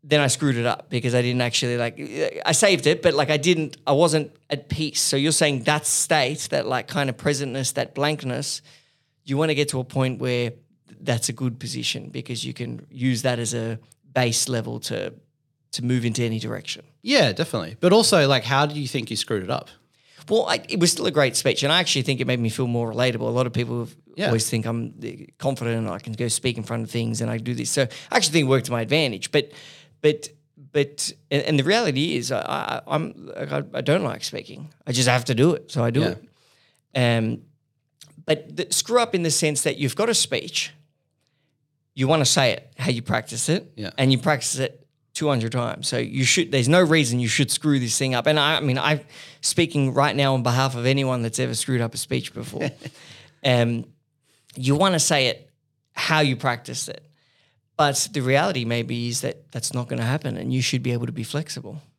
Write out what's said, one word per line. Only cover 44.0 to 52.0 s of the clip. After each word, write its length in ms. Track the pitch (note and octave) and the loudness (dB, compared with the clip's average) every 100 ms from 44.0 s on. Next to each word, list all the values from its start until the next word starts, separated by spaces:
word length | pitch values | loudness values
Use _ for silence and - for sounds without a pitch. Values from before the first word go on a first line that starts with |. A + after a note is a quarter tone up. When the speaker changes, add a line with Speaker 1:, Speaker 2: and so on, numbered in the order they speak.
| C3+ | 4
Speaker 1:
you 80 | C3+ | 4
practice 400 | D3 C#3+ - C3 | 2 0 -2 -4
it 260 | C3+ - _ _ _ - | -4 -6 _ _ _ -4
two 120 | D3+ | 0
hundred 260 | C3 A2+ | 0 0
times. 340 | B2 A#2+ - C#3 | -4 -4 -6 -4
So 100 | A#2+ | -4
you 260 | A#2+ C3+ | -4 0
should, 280 | B2 - - | 2 2 2
there's 180 | C3+ A#2+ | 2 4
no 140 | F3 | 6
reason 360 | E3+ D#3+ B2+ B2 | 6 4 4 0
you 80 | A#2 | 0
should 220 | - C#3 | 0 0
screw 300 | - D3+ C#3 | 0 2 2
this 180 | A#2+ - | 2 0
thing 160 | C3 | 0
up. 140 | B2+ A#2 | 0 2
And 120 | D3+ | 2
I, 180 | C#3+ D#3 | 2 2
I 20 | |
mean, 180 | D3 C3 | 0 2
I, 260 | C#3+ D3+ - - - - | 2 0 -4 -20 -20 -6
speaking 540 | - - E3 D3+ C3+ C3+ | -2 2 2 2 2 2
right 200 | C#3+ A#2 | 2 4
now 200 | C#3 C3 | 2 2
on 80 | |
behalf 320 | B2 B2 C3+ B2+ | 2 2 2 0
of 100 | B2 | 0
anyone 380 | C3+ C3+ B2+ | 2 0 0
that's 160 | A#2 A2+ | -2 -2
ever 160 | B2 A2+ | -2 -2
screwed 260 | - B2+ | -2 0
up 140 | A#2 | -2
a 20 | |
speech 340 | A#2+ | -4